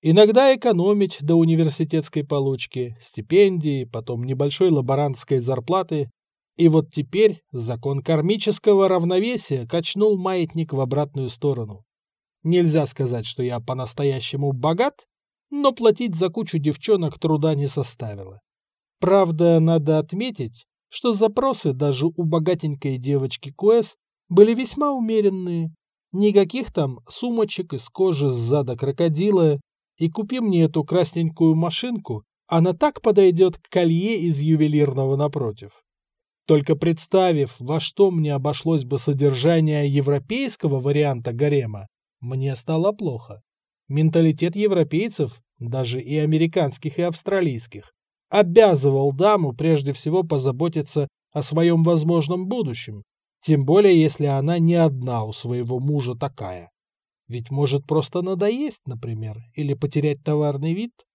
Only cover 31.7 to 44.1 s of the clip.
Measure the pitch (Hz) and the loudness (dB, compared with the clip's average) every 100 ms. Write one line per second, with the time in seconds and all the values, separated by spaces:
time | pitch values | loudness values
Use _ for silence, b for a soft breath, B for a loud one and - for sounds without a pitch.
31.7 | 165 247 233 - 107 _ _ _ 165 175 | -4 -6 -8 -8 -12 _ _ _ 2 2
32.7 | 175 302 - 233 208 190 170 185 175 _ | 2 0 0 2 6 6 6 2 2 _
33.7 | 185 170 165 202 220 170 143 151 156 151 | 0 2 2 0 0 -2 0 2 2 4
34.7 | 147 143 131 135 139 147 147 120 104 101 | 2 2 0 -2 0 -2 -2 -6 -8 -18
35.7 | _ _ _ _ _ _ _ - 151 139 | _ _ _ _ _ _ _ 2 2 4
36.7 | 151 165 160 - 190 185 156 131 - 123 | 0 0 -2 0 2 4 2 -2 -6 -6
37.7 | 160 160 - 196 175 151 143 139 143 160 | -4 -4 2 2 2 -2 -2 -2 -4 -2
38.7 | 160 123 135 - 139 143 131 147 170 156 | -2 -2 -4 -2 2 2 2 2 2 2
39.7 | 151 143 139 139 143 - 233 269 - 156 | 0 0 0 0 -2 -2 -4 -4 -4 -2
40.7 | 135 131 147 147 123 120 120 147 147 117 | -2 0 0 0 -2 -6 -2 0 0 -2
41.7 | 104 101 _ _ _ 120 131 139 131 - | -10 -16 _ _ _ -10 -6 -6 -6 -4
42.7 | 160 185 208 185 117 - 104 _ _ _ | -2 -2 -2 -8 -8 -14 -20 _ _ _
43.7 | _ _ 143 160 | _ _ 0 2